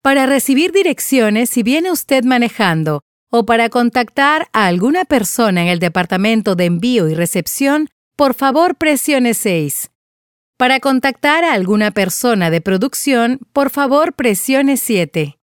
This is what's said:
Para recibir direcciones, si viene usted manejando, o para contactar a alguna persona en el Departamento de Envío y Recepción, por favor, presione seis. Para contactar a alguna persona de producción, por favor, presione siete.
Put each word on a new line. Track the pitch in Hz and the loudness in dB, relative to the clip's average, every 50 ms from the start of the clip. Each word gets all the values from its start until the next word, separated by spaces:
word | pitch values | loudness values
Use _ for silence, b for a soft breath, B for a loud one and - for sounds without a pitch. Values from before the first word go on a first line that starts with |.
Para | _ 277 269 277 269 | _ 2 2 2 2
recibir | 262 277 269 - - 277 254 320 370 330 | 2 2 0 2 0 0 0 0 0 0
direcciones, | 392 392 359 285 - - - - 262 226 214 208 220 247 240 | 0 0 0 -2 -2 -4 -2 0 2 2 2 2 0 0 -2
si | - 254 220 | -2 -2 0
viene | 208 262 311 339 370 359 | 0 0 0 0 -2 -2
usted | 285 - - 277 262 240 | -4 -2 0 0 0 2
manejando, | 254 254 247 240 226 - - 220 185 165 160 160 156 151 147 _ _ _ _ _ _ | 2 0 2 0 -2 -2 0 0 0 2 0 0 -2 -2 -4 _ _ _ _ _ _
o | - 233 226 | -2 -2 0
para | 196 233 226 233 233 | 2 2 0 0 0
contactar | 233 247 240 240 - 262 240 226 _ - 277 285 302 311 339 _ _ | 0 0 0 0 0 -2 -4 -2 _ 0 2 2 2 0 -2 _ _
a | - 214 185 | 0 2 2
alguna | 175 180 185 247 294 359 370 | 2 2 2 0 0 0 0
persona | - 302 254 214 - - - 233 214 185 180 | 0 0 0 0 -2 -2 0 0 2 2 0
en | 170 175 | 0 0
el | 180 170 | 0 0
Departamento | 170 175 165 190 180 - - 185 196 214 226 220 208 220 190 | -2 -2 0 -2 -2 -2 -2 0 0 0 0 0 0 0 0
de | 175 180 | 0 0
Envío | 175 175 170 175 240 254 233 180 156 | 0 0 0 0 0 0 2 0 0
y | 156 | 0
Recepción, | 160 175 170 - 185 170 - - - 277 277 277 302 311 285 _ _ _ _ _ - | -2 -2 -2 -2 -4 -4 -4 -4 -2 0 0 0 0 -2 -4 _ _ _ _ _ 0
por | 294 269 247 | 0 0 0
favor, | - 277 269 247 294 339 359 359 | 0 -2 0 2 2 2 0 0
presione | _ 330 311 302 254 - - 294 269 254 240 226 | _ 0 0 0 0 0 0 0 0 2 0 0
seis. | - - 220 180 165 151 143 - - - - _ _ _ _ _ _ _ _ _ _ _ _ _ | -2 -2 -2 -2 0 -2 -4 -6 -8 -10 -12 _ _ _ _ _ _ _ _ _ _ _ _ _
Para | _ 254 254 262 262 | _ 0 2 2 0
contactar | 247 277 269 254 240 277 262 _ - 294 294 330 339 | 0 0 0 0 0 -2 -4 _ 0 0 2 2 2
a | 330 294 | 0 0
alguna | 208 185 185 208 208 214 208 | -2 0 0 0 0 0 0
persona | 196 - 196 185 - - - 247 233 202 180 165 | 0 -2 -2 -2 -4 -2 -2 0 0 2 0 0
de | 160 170 165 | 0 -2 -2
producción, | - 190 185 202 277 - - - - 269 240 233 233 254 - - _ _ | -2 -2 0 -2 -2 -4 -4 -2 0 0 0 2 0 -2 -4 -8 _ _
por | 285 277 277 | -2 -2 -2
favor, | - 285 285 269 262 285 311 349 294 | 0 -2 -2 2 2 2 2 0 -2
presione | - 269 247 202 185 - - 269 269 285 277 277 233 | -2 -2 0 0 -2 -2 0 0 2 2 2 0 0
siete. | - - 226 196 170 151 _ 170 151 143 147 _ _ | -2 -2 0 0 -2 -2 _ -4 -4 -4 -8 _ _